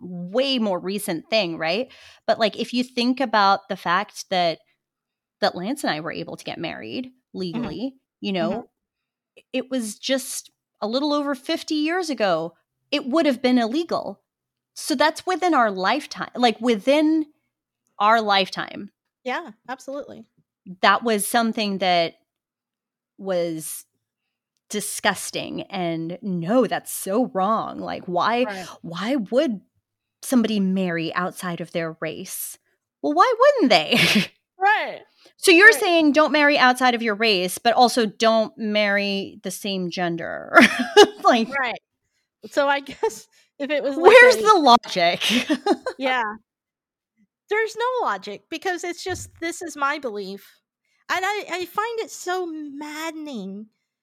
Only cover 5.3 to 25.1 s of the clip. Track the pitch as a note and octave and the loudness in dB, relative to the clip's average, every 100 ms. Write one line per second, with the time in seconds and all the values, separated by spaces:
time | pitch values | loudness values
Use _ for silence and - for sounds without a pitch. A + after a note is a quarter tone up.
5.3 | _ G3 F#3+ F#3 C#4+ C4 D#3 D#3+ E3 D#3+ | _ -4 -2 -6 -4 -4 -4 -6 -8 -10
6.3 | E3 - - E3+ C#2+ A2 D#3+ B3+ - _ | -12 -12 -8 -8 -8 -10 -10 -10 -16 _
7.3 | - F#3 G3 A#3+ E3 C4 C4 _ _ G3+ | -8 -6 -6 -6 -6 -8 -10 _ _ -4
8.3 | F#3+ E3 G#3 - _ _ _ _ _ _ | -2 -2 -4 -8 _ _ _ _ _ _
9.3 | - _ B3+ B3+ C4 A3 G#3 - C4 C4 | -20 _ -8 -4 -6 -6 -8 -4 -4 -4
10.3 | - - _ _ _ G#3 B3 D4 D4 C#4+ | -12 -14 _ _ _ -4 -2 0 0 -2
11.3 | C#4 - E4 - D4+ D4+ F4+ E4 C4 G#3 | -4 -4 -6 -4 -2 0 -2 -2 -2 0
12.3 | E3 E3 - _ _ _ D4 B3+ D4 D4 | 0 -2 -10 _ _ _ -4 0 2 2
13.3 | B3+ B3+ B3+ A3+ C#4 E4+ G#3 - G3 _ | 2 2 2 2 -2 -2 -4 -6 -12 _
14.3 | _ _ _ _ - - C4+ D4+ D#4+ - | _ _ _ _ -14 -6 0 0 0 -4
15.3 | F4+ F4+ D4+ A3+ F#3+ F#3+ C4 - F#3 F3 | 0 2 4 2 0 0 -2 -4 -10 -10
16.3 | - B3 A3 A#3+ A3 B3+ C#4+ D#4 D#4+ D4+ | 0 0 2 0 0 2 4 4 2 0
17.3 | _ _ _ _ _ _ - G#3 A3+ G#3+ | _ _ _ _ _ _ 0 4 4 4
18.3 | G3 F#3+ - - - G3+ _ _ _ B3 | 2 0 -4 -10 -12 -16 _ _ _ -8
19.3 | C4+ E4 - - C4 - C#4 - G#3 A3+ | -8 -8 -16 -14 -14 -10 -12 -12 -18 -20
20.3 | _ _ _ - F3+ G#3+ G3+ A#3 G#3+ G3 | _ _ _ -20 2 4 4 2 0 0
21.3 | A#3+ A#3 A3 G#3 G3 F#3 F3 E3 - _ | 0 0 -2 -4 -2 2 2 0 -4 _
22.3 | _ _ _ _ _ _ _ _ - G3 | _ _ _ _ _ _ _ _ -14 -4
23.3 | F3+ E3+ D#3+ D#3 - - _ _ _ _ | -2 -2 -4 -8 -14 -16 _ _ _ _
24.3 | _ _ _ _ G#3 - - G#3 | _ _ _ _ -8 -6 -2 -2